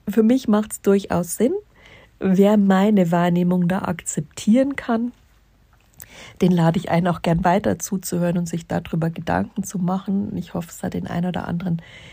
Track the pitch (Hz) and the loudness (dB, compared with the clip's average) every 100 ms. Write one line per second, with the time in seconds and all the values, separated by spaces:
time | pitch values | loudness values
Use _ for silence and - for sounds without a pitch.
0 | - 220 220 262 - 208 214 - 202 196 | -2 2 4 4 2 0 0 -2 2 2
1 | 196 175 170 - 240 392 - _ - - | 2 -2 -2 -2 0 -2 -8 _ -20 -20
2 | _ - 190 185 196 214 196 190 208 208 | _ -4 2 4 6 6 4 4 4 4
3 | 170 175 175 175 180 180 175 185 185 170 | 4 2 2 2 2 2 0 -2 -4 -6
4 | - - 147 - - 247 277 269 - 226 | -8 -8 -8 -4 2 2 2 -2 -4 -2
5 | 240 - _ _ _ _ _ _ _ - | -4 -8 _ _ _ _ _ _ _ -20
6 | - - - - 180 175 165 160 - 170 | -20 -20 -20 0 2 4 2 0 0 0
7 | 175 170 175 165 180 196 220 180 - 190 | 0 -2 -2 0 2 2 0 -4 -4 -6
8 | - 175 175 180 170 170 - 170 - 165 | -4 -2 -2 -2 -4 -6 -6 -6 -4 -4
9 | 165 165 165 175 208 - - 185 180 190 | -4 -4 -4 -2 -2 -6 -6 -4 -2 -4
10 | - 196 208 190 185 175 170 - 180 180 | -2 -4 -4 -6 -8 -10 -10 -10 -8 -6
11 | 185 175 180 - - 170 185 165 - - | -6 -4 -4 -4 -6 -6 -4 -6 -8 -20
12 | - | -20